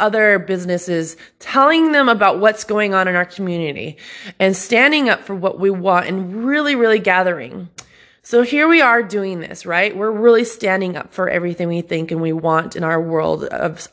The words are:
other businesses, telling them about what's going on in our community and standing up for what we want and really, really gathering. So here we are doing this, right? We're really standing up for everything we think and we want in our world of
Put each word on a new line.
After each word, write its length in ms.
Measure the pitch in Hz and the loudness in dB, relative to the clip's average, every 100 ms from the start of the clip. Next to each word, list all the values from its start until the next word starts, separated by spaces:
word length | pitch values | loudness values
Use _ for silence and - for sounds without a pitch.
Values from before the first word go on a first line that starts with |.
other 400 | 214 220 214 196 | 0 2 4 2
businesses, 760 | 170 185 180 175 180 170 160 - - _ | 0 -4 -2 -4 -2 -4 -4 -10 -20 _
telling 540 | - 269 277 330 320 | -4 2 4 4 4
them 160 | 294 262 | 4 2
about 320 | 214 196 151 | 4 2 4
what's 240 | 214 214 | 2 0
going 280 | - 208 208 | -2 -2 0
on 140 | 190 185 | 0 0
in 80 | |
our 100 | 180 | 0
community 760 | 180 - 185 170 156 139 123 151 - - 202 - | -2 -4 -6 -4 -4 -6 -10 -12 -18 -18 -18 -2
and 160 | 190 185 | 0 0
standing 520 | - 233 269 302 254 | 0 2 4 4 2
up 140 | - | 0
for 140 | - 196 | -2 -4
what 240 | 185 - | -4 0
we 100 | 196 | -2
want 380 | 190 185 175 - | 0 2 2 0
and 360 | 190 180 208 | -4 -6 -6
really, 300 | 247 294 294 | -2 0 0
really 240 | 269 226 220 | 2 2 2
gathering. 680 | 196 185 185 165 127 185 180 - - _ _ _ | 2 2 2 -2 -8 -14 -14 -18 -20 _ _ _
So 200 | - 233 | -2 0
here 240 | 247 294 320 | 2 2 4
we 140 | 330 | 4
are 240 | 262 233 | 4 2
doing 340 | 202 202 190 180 | 0 -4 -4 -6
this, 260 | - - | -10 -14
right? 320 | 180 170 208 190 | -4 -2 -2 -2
We're 140 | 214 | -4
really 320 | 214 233 226 | 2 4 4
standing 540 | 233 - 202 190 185 156 | 2 -2 -2 0 -2 -6
up 180 | - | -10
for 140 | - 185 | -4 -2
everything 400 | 175 175 170 175 | -2 -2 -4 -4
we 120 | 170 | -4
think 300 | 170 165 160 | -4 -6 -4
and 100 | 165 | -4
we 120 | 165 | -2
want 420 | 160 160 160 165 | 0 2 0 0
in 80 | 175 | -4
our 180 | 160 165 | -2 -2
world 440 | 165 160 160 156 | 0 -2 0 -2
of 420 | 143 - 170 160 - | -4 -4 -4 -6 -6